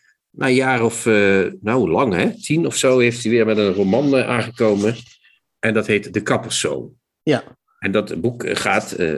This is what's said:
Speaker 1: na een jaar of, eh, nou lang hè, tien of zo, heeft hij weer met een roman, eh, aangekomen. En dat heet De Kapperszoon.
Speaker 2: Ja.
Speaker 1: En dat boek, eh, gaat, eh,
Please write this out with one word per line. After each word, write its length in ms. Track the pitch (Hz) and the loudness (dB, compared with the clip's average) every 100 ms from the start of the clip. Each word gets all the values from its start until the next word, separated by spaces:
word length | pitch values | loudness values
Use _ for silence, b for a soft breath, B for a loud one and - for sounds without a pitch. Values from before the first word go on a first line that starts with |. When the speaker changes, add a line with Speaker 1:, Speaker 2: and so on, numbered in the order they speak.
| _ _ _ | _ _ _
Speaker 1:
na 160 | - 135 | -4 0
een 80 | |
jaar 300 | 127 131 123 | 2 2 0
of, 220 | 113 - 117 | 0 0 2
eh, 380 | 107 98 98 90 - | 4 4 4 0 -4
nou 300 | 107 127 87 | -2 0 2
lang 240 | 90 131 | 2 0
hè, 160 | 87 170 - | 0 -2 -4
tien 260 | - 156 143 | -4 -2 -2
of 100 | - | 0
zo, 220 | 131 127 | 2 4
heeft 240 | 120 120 | 2 0
hij 100 | 110 | 0
weer 140 | 117 110 | 2 2
met 100 | 107 | 2
een 160 | 101 | 2
roman, 440 | 92 95 113 147 131 | 2 2 2 2 0
eh, 120 | 113 | 0
aangekomen. 680 | 120 - - 110 101 107 123 - b b b _ _ | -2 -4 0 0 2 0 -4 -10 b b b _ _
En 160 | 113 | -2
dat 120 | 110 104 | 0 0
heet 280 | 101 98 | -2 -2
De 60 | 98 | -4
Kapperszoon. 680 | - 127 - - 78 69 - _ _ _ | -2 -2 -2 -4 -4 -6 -10 _ _ _
Speaker 2:
Ja. 220 | - 127 - - _ - | -2 -2 -4 -20 _ -8
Speaker 1:
En 140 | 95 | -2
dat 280 | 104 98 - | -2 -2 -4
boek, 240 | 113 120 | -4 -4
eh, 120 | - - | -6 -2
gaat, 360 | 101 - - | 0 0 -2
eh, 200 | - 82 | -4 -2